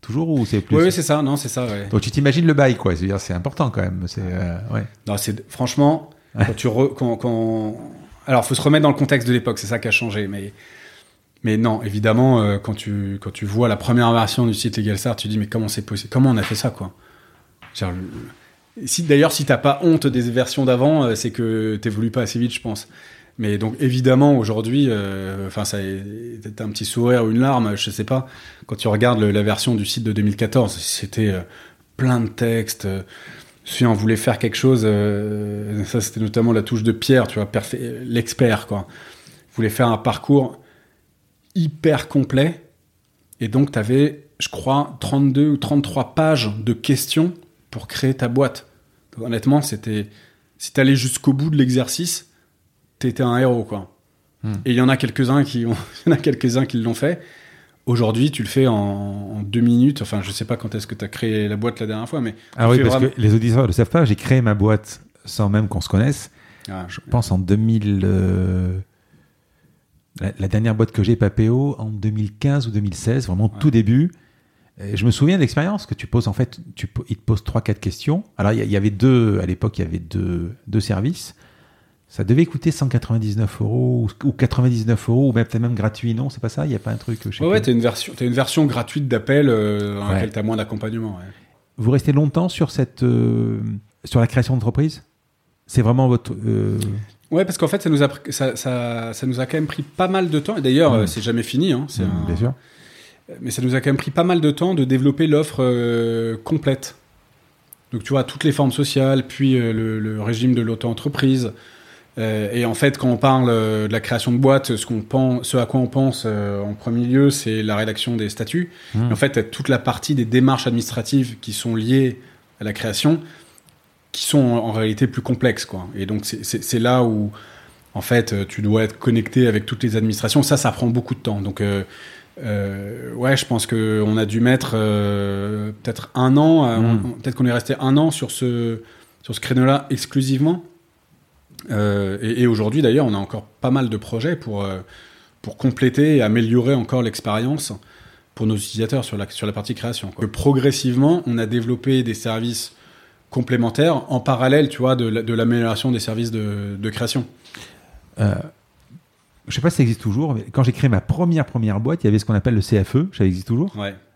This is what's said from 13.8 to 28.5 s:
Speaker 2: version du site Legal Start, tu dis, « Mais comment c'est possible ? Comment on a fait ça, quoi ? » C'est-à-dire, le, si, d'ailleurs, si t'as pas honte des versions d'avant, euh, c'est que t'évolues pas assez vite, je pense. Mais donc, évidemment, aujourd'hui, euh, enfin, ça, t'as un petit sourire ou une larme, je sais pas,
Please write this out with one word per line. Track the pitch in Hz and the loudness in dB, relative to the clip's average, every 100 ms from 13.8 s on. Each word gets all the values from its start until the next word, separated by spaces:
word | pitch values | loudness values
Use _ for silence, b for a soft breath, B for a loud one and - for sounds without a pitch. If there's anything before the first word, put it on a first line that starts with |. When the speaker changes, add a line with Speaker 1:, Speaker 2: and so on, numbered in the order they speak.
| - 123 117 | 2 4 4
Speaker 2:
version | 117 110 - 117 | 4 2 0 0
du | |
site | 104 120 104 | 0 -4 -2
Legal | 107 101 | -2 -2
Start, | 127 110 | -4 -6
tu | 104 | -4
dis, « | 107 | -4
Mais | 104 | -2
comment | 117 107 | -4 -4
c'est | 107 | -6
possible ? | 104 101 - | -8 -10 -4
Comment | 131 131 | 2 4
on | 113 | 2
a | |
fait | 95 | 0
ça, | 107 123 | -2 -4
quoi ? » | - 92 - b b b b b _ - | -6 -12 -14 b b b b b _ -20
C'est-à-dire, | - 95 87 | -8 -6 -6
le, | 92 - 117 - _ _ _ - 143 | -10 -14 -16 -20 _ _ _ -14 -6
si, | - | -4
d'ailleurs, | 165 143 156 | 4 4 4
si | - 143 | 2 0
t'as | 127 | 2
pas | 139 139 | 2 2
honte | 175 160 143 | 4 4 2
des | 123 120 | 0 0
versions | 120 123 - 131 | 0 -2 0 2
d'avant, | 123 139 156 | 4 4 4
euh, | 127 | 2
c'est | 107 120 | 0 -4
que | 107 117 110 110 107 | -4 -2 0 -2 -2
t'évolues | 113 101 113 | -4 -2 -2
pas | 127 | -2
assez | 117 117 | -4 -2
vite, | 120 | -2
je | - | -4
pense. | 117 107 - B B B B - | -8 -10 -12 B B B B -6
Mais | 110 101 | -4 -2
donc, | 107 120 | -2 0
évidemment, | 139 127 127 131 143 139 | 0 2 4 6 6 4
aujourd'hui, | 107 110 110 131 139 | 2 -2 -2 0 2
euh, | 107 98 98 95 98 98 | 0 -2 -6 -6 -6 -6
enfin, | 107 101 | -6 -4
ça, | 101 95 95 98 107 117 113 107 104 | -4 -6 -8 -10 -12 -14 -14 -14 -10
t'as | |
un | 110 | -8
petit | 101 107 | -6 -6
sourire | - 120 123 | 0 2 4
ou | 113 | 2
une | 113 | 2
larme, | 135 131 110 101 | 2 2 0 -2
je | - | -6
sais | 98 | -6
pas, | 107 131 131 B B | -2 -2 -4 B B